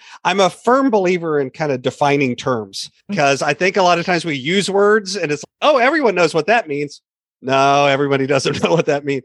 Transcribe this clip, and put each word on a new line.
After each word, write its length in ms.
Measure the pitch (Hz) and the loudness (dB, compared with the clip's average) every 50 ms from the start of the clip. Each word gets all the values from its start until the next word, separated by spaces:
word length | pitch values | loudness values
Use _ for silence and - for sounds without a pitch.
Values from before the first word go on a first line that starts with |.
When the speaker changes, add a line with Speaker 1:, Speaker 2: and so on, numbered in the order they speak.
| - - - - - | -20 -20 -20 -8 -4
Speaker 1:
I'm 160 | 175 185 202 | -4 0 2
a 100 | 190 175 | 0 0
firm 400 | - - - 233 254 269 269 269 | 0 -2 0 0 2 2 2 2
believer 500 | 220 208 185 180 185 175 170 160 151 143 | 0 0 0 0 -2 -2 -2 -2 -2 -2
in 100 | 135 127 | -2 -4
kind 220 | _ - 156 147 | _ -6 -4 -2
of 100 | 131 127 | -2 -2
defining 540 | 123 131 - - 147 143 143 143 139 123 120 | -2 -4 -2 0 0 2 2 2 0 -2 -2
terms, 540 | - - 131 127 113 104 98 98 - - - _ _ _ - | -4 -4 -4 -4 -4 -4 -8 -12 -14 -14 -14 _ _ _ -8
Speaker 2:
Mm. 40 | 202 170 | -2 0
Speaker 1:
'cause 240 | 143 139 139 135 | 2 2 2 0
I 120 | 160 147 147 | 0 -4 -2
think 220 | - 180 190 185 | 0 -2 -2 0
a 80 | 202 185 | 2 2
lot 160 | 175 175 170 | 2 2 2
of 60 | 160 | 0
times 180 | 190 180 165 - | -2 -2 -2 -2
we 120 | 170 143 | -4 -6
use 340 | 135 120 156 185 202 170 - | -6 -4 -2 -2 -2 -2 0
words 480 | 185 202 202 208 214 220 196 185 190 202 | 0 2 2 4 2 2 0 -4 -8 -6
and 140 | 165 147 | -4 -4
it's, 120 | 147 143 - _ _ - | -4 -6 -6 _ _ -2
"Oh, 160 | 214 285 311 254 | 0 2 2 4
everyone 380 | 233 269 330 311 277 214 185 | 2 2 2 2 0 0 2
knows 180 | 180 175 156 - | 2 0 0 0
what 140 | 160 151 202 | -2 0 0
that 200 | 226 233 - 156 | 0 0 0 -2
means." 340 | 143 143 147 143 - - _ _ _ _ _ _ _ _ | -6 -6 -6 -8 -12 -20 _ _ _ _ _ _ _ _
No, 440 | 123 127 135 135 139 139 139 143 143 143 | -4 0 2 2 4 4 4 4 4 2
everybody 400 | 135 135 143 139 139 135 135 131 | 2 2 0 0 0 0 0 0
doesn't 260 | 151 139 - 160 143 | 0 0 0 -2 -4
<laughs> 100 | 170 208 | -2 0
know 80 | 180 | 0
what 140 | 170 165 - | 0 0 2
that 180 | 160 143 143 143 | 0 -2 -2 -2
means. 200 | 139 139 131 - | -4 -6 -6 -6